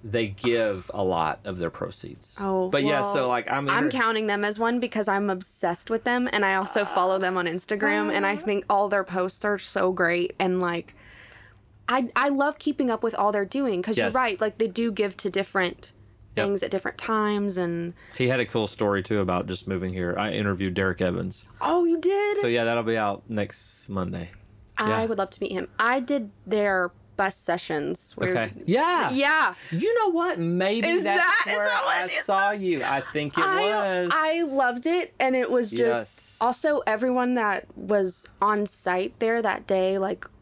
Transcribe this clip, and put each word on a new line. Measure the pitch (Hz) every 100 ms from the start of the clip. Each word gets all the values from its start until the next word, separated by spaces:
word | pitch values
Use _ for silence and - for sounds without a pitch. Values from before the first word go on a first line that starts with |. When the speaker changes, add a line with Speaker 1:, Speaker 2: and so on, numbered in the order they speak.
Speaker 1:
They | 110 113 107
give | 98 120 117 110 95 -
a | 104
lot | 95 85 78 -
of | - 90
their | 82
proceeds. | - - - - - - -
Speaker 2:
Oh, | 196 190 185
Speaker 1:
But | 147
yeah, | 143 143
Speaker 2:
well, | 202
Speaker 1:
so, | 202 127
like, | 123 110
I'm | 139 143
Speaker 2:
I'm | 202
Speaker 1:
inter- | 294 262
Speaker 2:
counting | 226 220 214
them | 202
as | 208 208
one | 233 247
because | 233 220 208
I'm | 196 202
obsessed | 185 - - 175 175 -
with | 226
them, | 240 247 247
and | 214
I | 196
also | 190 190 226
follow | 196 190 185 190
them | 185 185
on |
Instagram, | 175 180 - 208 214 208 208
and | 202
I | 196
Speaker 1:
Aw. | 202
Speaker 2:
think | 214 202 -
all | 202 202
their | 202
posts | 190 185 185 -
are | 208 202
so | - - 185
great, | 185 170 175 175 -
and, | 190 185
like, | 175 170 - - - - - - - - _ - -
I, | 254 240
I | - 285
love | 277 285 294
keeping | 302 277 262
up | 220
with | 226
all | - 202
they're | 208
doing, | 196 269 269 180
'cause | 185 220
you're | 208
Speaker 1:
Yes. |
Speaker 2:
right, | 247 247 190
like, | 214 214
they | 220
do | 185 233
give | 196 202 -
to | 196
different | 196 196 196 175 - - - - - -
Speaker 1:
Yep. | -
Speaker 2:
things | 202 196
at | -
different | 190 - -
times, | - 220 208 208 202 185
and | 175 170 170 - -
Speaker 1:
He | - 127
had | 127
a |
cool | 110 117 104
story, | - 104 98
too, | 92 104
about | 92 90
just | 82 92 -
moving | 95 92
here. | 92 87 90
I | 104
interviewed | 107 101 92 95
Derek | 90 95 90
Evans. | 92 90 92 - - -
Speaker 2:
Oh, | 277 349
you | 339 330
did? | 339 403 415 415
Speaker 1:
So, | 123
yeah, | 120
that'll | 113 117
be | 113 113
out | 104 98 -
next | 107 98 - - - -
Monday. | 95 90 90 85 - - - -
Speaker 2:
I | - 214
Speaker 1:
Yeah. | 220
Speaker 2:
would | 226 214
love | 196
to | -
meet | 196
him. | 185 180 -
I | 226 262
did | 247 285 208 - -
their | 214 208 185 175 - _ -
bus | 190
sessions. | - - 175 - 156 147 - -
Where | - 185
Speaker 1:
Okay. | 180 110 101
Yeah. | - 220 330 349 269
Speaker 2:
Yeah. | 262 277 311 233 175 -
Speaker 1:
You | 165 370 466
know | 415
what? | 330 359 180
Maybe | 170 175 185 226 247
Speaker 2:
Is | 349
Speaker 1:
that's | 202 392
Speaker 2:
that, | 359 427 -
is | 415
Speaker 1:
where | 466
Speaker 2:
that | 494
what | 539 -
Speaker 1:
I |
Speaker 2:
it | 359
is? | -
Speaker 1:
saw | - 190 202
you. | 208 185 156
I | - 139
think | - 151 147 220
it |
Speaker 2:
I, | 381 381
Speaker 1:
was. | 415 427 277 180 175
Speaker 2:
I | 311 311 330 330
loved | 269 254 240 320
it, | 349 - -
and | 262
it | 254 240
was | 247 220
just | 226
Speaker 1:
Yes. | 233 233 214 - - -
Speaker 2:
also | 233 247 311 294 -
everyone | 214 254 247 247
that | 247 208 185 - -
was | 196 208 190 - - -
on | 202 208
site | 208 - 185 180 202 -
there | 226 233
that | 214 - -
day, | 190 185 196
like, | 190 - - -